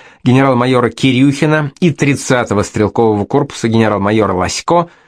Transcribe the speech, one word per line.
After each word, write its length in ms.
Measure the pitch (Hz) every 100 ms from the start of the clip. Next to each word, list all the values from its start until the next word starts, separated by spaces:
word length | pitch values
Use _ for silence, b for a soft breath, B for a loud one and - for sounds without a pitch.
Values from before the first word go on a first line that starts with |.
| B B
генерал-майора 680 | 123 131 139 120 123 127 117
Кирюхина 800 | - 135 123 143 139 156 156 143 -
и 100 | 175
тридцатого 720 | 143 147 135 - 123 113 104
стрелкового 600 | 95 107 101 - 113 104
корпуса 440 | 101 139 139 - 117
генерал-майора 680 | 113 110 104 101 110 101
Лосько 560 | 92 90 - - 170 170 b